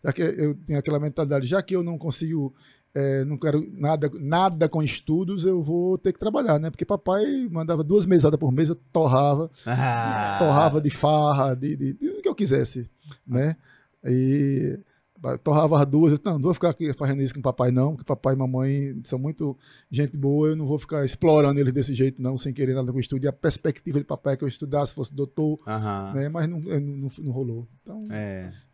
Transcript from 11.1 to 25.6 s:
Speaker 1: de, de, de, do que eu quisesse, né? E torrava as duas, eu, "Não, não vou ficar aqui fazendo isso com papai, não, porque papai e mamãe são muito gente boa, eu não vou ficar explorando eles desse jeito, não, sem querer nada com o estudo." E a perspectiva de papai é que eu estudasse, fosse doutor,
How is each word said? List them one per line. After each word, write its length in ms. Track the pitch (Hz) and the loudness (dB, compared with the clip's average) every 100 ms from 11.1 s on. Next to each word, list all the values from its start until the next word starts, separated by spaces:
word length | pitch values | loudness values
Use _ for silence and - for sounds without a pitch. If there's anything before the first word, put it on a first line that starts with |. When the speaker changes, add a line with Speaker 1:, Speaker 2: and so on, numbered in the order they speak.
| 151 147 139 135 127 | 4 4 2 2 0
Speaker 1:
de, 220 | 143 147 | -4 -4
de, 160 | 135 | -4
de, 160 | 165 311 403 | -4 -6 -2
do 60 | |
que 60 | 392 | -4
eu 80 | - | -2
quisesse, 540 | 185 131 120 127 117 _ 151 - - | 2 2 0 -6 -12 _ -20 -20 -4
né? 300 | 123 147 160 _ _ _ _ | 0 0 -2 _ _ _ _
E 760 | 131 127 131 143 139 135 - - - _ _ _ 127 127 | -2 2 2 2 2 0 -2 -6 -14 _ _ _ -6 -4
torrava 360 | - 151 156 151 | 2 4 4 4
as 40 | 143 | 4
duas, 280 | 147 165 | 6 4
eu, 60 | 147 | 4
"Não, 100 | 208 | 0
não 80 | 156 | 0
vou 120 | 151 | 0
ficar 160 | 165 175 | 0 0
aqui 240 | - 160 | 0 -4
fazendo 280 | 131 139 139 | -2 -2 -2
isso 120 | 135 | -4
com 80 | 143 | -2
papai, 300 | 131 - 127 | -4 0 2
não, 200 | 127 139 | 2 0
porque 140 | 156 - | -2 -6
papai 280 | - 131 135 | -2 0 0
e 20 | |
mamãe 580 | 131 127 135 139 139 - | 0 -2 0 -2 -4 -8
são 160 | - 127 | -6 -6
muito 380 | 139 151 147 131 _ - _ | -4 -4 -6 -6 _ -20 _
gente 240 | 117 143 151 | -2 -2 0
boa, 340 | 139 143 151 | 2 4 2
eu 60 | 160 | 0
não 100 | 143 | -2
vou 120 | 147 | -4
ficar 240 | - 156 | -4 -4
explorando 560 | 135 - 170 151 143 143 | -4 2 6 8 6 4
eles 140 | 135 | 2
desse 200 | 131 127 | 0 -2
jeito, 280 | 127 131 131 | 2 0 0
não, 160 | 127 131 | -4 -4
sem 160 | 143 | -6
querer 200 | 127 131 | -2 -2
nada 180 | 131 127 | 0 -2
com 60 | 127 | -4
o 40 | |
estudo." 220 | 120 135 139 | -2 -2 -4
E 20 | |
a 60 | |
perspectiva 680 | - 165 - 160 - - 143 | 0 -2 0 -4 -4 -4 -4
de 60 | 139 | -4
papai 300 | 143 143 135 | -4 -4 -2
é 20 | |
que 60 | |
eu 40 | 143 | -4
estudasse, 460 | - 143 143 135 | -6 -4 -2 -2
fosse 200 | - 127 | -6 -8
doutor, 460 | 139 139 - 156 151 | -6 -6 -2 -2 -2